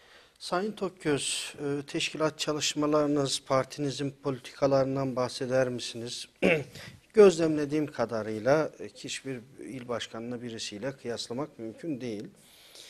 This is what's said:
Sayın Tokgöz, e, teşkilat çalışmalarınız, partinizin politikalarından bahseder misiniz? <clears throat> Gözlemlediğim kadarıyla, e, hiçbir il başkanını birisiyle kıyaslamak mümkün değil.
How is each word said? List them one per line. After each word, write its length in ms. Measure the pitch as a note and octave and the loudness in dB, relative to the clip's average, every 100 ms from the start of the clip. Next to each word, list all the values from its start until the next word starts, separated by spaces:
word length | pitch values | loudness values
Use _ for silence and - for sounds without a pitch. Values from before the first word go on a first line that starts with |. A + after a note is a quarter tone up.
| - - - - | -20 -20 -20 -14
Sayın 340 | - F3+ G#3 | -4 -2 -2
Tokgöz, 800 | G#3 F#3 - D#3+ C#3 - - - - | -4 -6 -4 0 0 0 -6 -8 -6
e, 280 | C#3+ C#3+ C#3+ | -4 -4 -4
teşkilat 520 | E3 - D3+ D#3 D3 | -4 -4 0 -2 0
çalışmalarınız, 1040 | - D3+ C#3 D3+ D3+ D3+ D3 D3 C3+ - - | -4 -2 -2 0 2 4 4 2 2 -2 2
partinizin 640 | C3 C3 - C#3+ C3+ C#3 C3+ | 2 2 -2 -4 -2 -6 -4
politikalarından 920 | C#3+ B2+ - - C#3 C#3 C3+ C3+ C3+ B2 | -6 -6 -8 0 4 4 2 0 -2 0
bahseder 520 | B2 - C3 C3 B2+ | -2 -2 0 2 2
misiniz? 600 | A#2+ - A#2 A#2+ - - - | 0 -8 -8 -8 -10 -12 0
<clears throat> 720 | F#3 D#3+ C3+ - - - _ | 2 2 -2 -12 -18 -18 _
Gözlemlediğim 720 | A3 G3 E3 D#3+ D3+ D3 D3+ D3 | 10 10 10 2 2 0 0 0
kadarıyla, 880 | - A2+ A2+ G#2+ A2 A2+ D3+ D3 - | 0 -2 -2 -4 -2 4 4 2 -4
e, 80 | G#2 | -16
hiçbir 520 | - C3+ - C3+ B2+ B2+ C3+ | -12 -10 -10 -8 -10 -12 -16
il 280 | D#2+ B2+ B2 | -12 -10 -6
başkanını 540 | A2+ - A2+ A#2 A#2+ | -6 -6 -8 -8 -8
birisiyle 540 | A#2+ A2+ - G#2 C3 C#3 | -8 -8 -8 -6 -8 -8
kıyaslamak 640 | A#2+ A2+ - A#2+ D#3 - | -8 -6 -6 -6 -8 -8
mümkün 420 | A2+ A2 E3+ C3 | -12 -8 -8 -6
değil. 280 | B2 G2+ - - - - - - - | -6 -8 -10 -16 -20 -20 -20 -20 -20